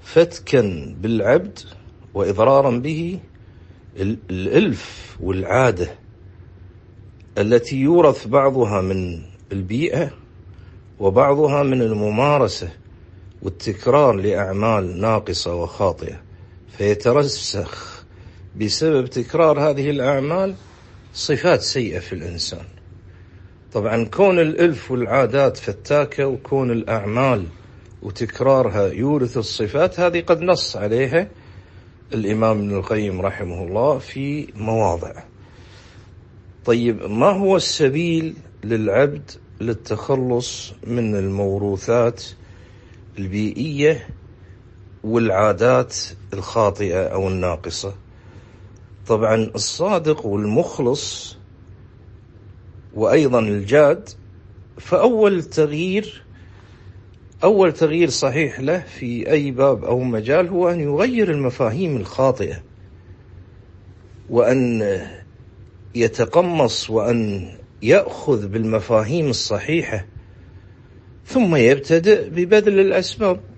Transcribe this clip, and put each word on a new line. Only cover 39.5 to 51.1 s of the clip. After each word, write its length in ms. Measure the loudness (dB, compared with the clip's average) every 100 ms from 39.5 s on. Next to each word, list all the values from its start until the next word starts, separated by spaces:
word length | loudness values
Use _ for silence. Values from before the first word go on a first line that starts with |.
| -10
للتخلص 1120 | -6 -6 -6 -8 -2 -2 0 -2 -4 -12 -14 -16 -8
من 300 | -4 -2 -2
الموروثات 1080 | -4 -2 -2 -2 -2 -4 0 2 2 -2 -16 -20 -20 -20 -20 -20 -20 -20 -20 -12
البيئية 920 | -8 -4 -4 -4 -6 0 2 0 -6 -18 -20 -20 -20 -20 -20 -20 -20 -12
والعادات 920 | -2 0 2 2 2 4 4 2 0 -6 -12 -14 -14
الخاطئة 720 | -12 -6 0 0 0 -2 -2 -2
أو 220 | -2 -2
الناقصة؟ 680 | -2 -2 -4 -8 -10 -10 -12 -20 -20 -20 -20 -20 -20 -20 -20 -20 -20 -2
طبعًا 440 | 2 4 2 0
الصادق 720 | -4 -8 -4 0 0 0 -2 -2
والمخلص 1080 | -2 0 0 -2 -2 -2 -2 -6